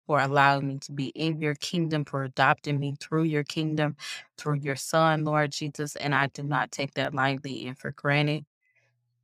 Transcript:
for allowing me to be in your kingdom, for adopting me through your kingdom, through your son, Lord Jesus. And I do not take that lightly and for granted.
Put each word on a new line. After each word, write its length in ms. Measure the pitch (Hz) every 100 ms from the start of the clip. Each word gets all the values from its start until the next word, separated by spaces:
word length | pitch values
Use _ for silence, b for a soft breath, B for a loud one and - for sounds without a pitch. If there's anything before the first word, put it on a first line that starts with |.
| -
for 140 | 147
allowing 480 | 135 143 139 139 139
me 100 | 139
to 140 | -
be 140 | 143 135
in 340 | - 160 160
your 160 | 151 143
kingdom, 480 | - 175 165 156
for 180 | 143 139
adopting 560 | 135 123 135 - - 143
me 160 | 143 143
through 240 | - 156
your 180 | 165 147
kingdom, 540 | 143 - 156 156 151 151 B B B -
through 160 | 151
your 220 | 147 143 135
son, 480 | - 160 160 156
Lord 260 | 156 151 147
Jesus. 460 | - 151 - 147 -
And 180 | 143
I 140 | 135 139
do 160 | -
not 260 | 143 139 117
take 240 | - 139
that 180 | - 135
lightly 540 | 143 135 135 139 127 127
and 100 | 131
for 140 | 143
granted. 540 | 139 143 143 147 147 - _ _ _ _ _ _ _